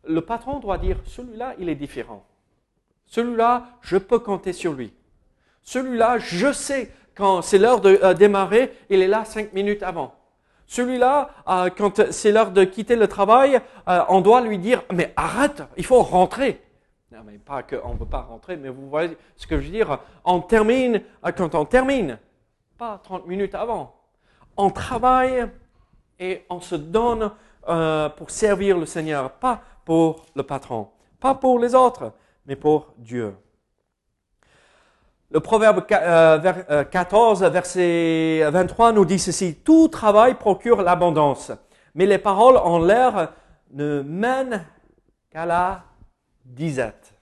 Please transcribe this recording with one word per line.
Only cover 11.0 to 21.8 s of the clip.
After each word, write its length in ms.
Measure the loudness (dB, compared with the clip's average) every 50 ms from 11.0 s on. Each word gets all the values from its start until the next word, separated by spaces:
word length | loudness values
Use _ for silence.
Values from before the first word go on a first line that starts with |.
| 2 2 2 0 -2 -4 -12 -16 _
euh, 240 | -4 -2 -2 -2 -2 -2
quand 360 | -2 -4 -2 0 0 0 0
c'est 200 | -2 0 0 2
l'heure 200 | 4 4 2 2
de 120 | 4 2 2
quitter 320 | 2 0 -10 -2 -2 2
le 120 | 2 2
travail, 520 | 0 0 -2 2 4 6 6 6 4 2 0 -2 -4 -20 -14 _
euh, 180 | -2 0 0 2 2
on 120 | 2 2
doit 200 | 6 6 4 4
lui 180 | 4 0 -6 -6
dire, « 240 | -4 -6 -6 -6 -8 _ -4
Mais 180 | -4 -4 -4 -4
arrête, 480 | -6 -6 -6 -2 -2 -2 -2 -2 -8 -18 -18 -12
il 80 | -12 -4
faut 200 | 2 2 2 2
rentrer. » 600 | 2 2 2 2 0 0 -4 -4 -4 -4 -6 _ _ _ _ _ _ _ _ _ _
Non, 120 | -20 -20 -20
mais 140 | -20 -20 -20
pas 240 | _ -12 -12 -12 -10
qu'on 300 | -10 -10 -10 -10 -10 -10
ne 40 |
peut 80 | -10 -10
pas 160 | -8 -10 -10
rentrer, 360 | -10 -12 -20 -20 _ -14 -14
mais 120 | -12 -12 -16
vous 180 | -16 -16 -16
voyez 300 | -8 -6 -6 -6 -6 -8 _ _ _ _
ce 120 | _ -10
que 120 | -6 -6 -6
je 60 | -6
veux 60 | -6
dire. 260 | -4 -4 -4 -4 -4 -8 -8 _ _ _ _
On 180 | -2 -2 -2
termine, 600 | 0 0 0 2 2 2 0 0 0 0 -2 -4 -6 -8 _ _ -10
euh, 60 | -10
quand 240 | -6 -4 -6 -4 -2
on 100 | -4 -4
termine, 540 | 0 0 0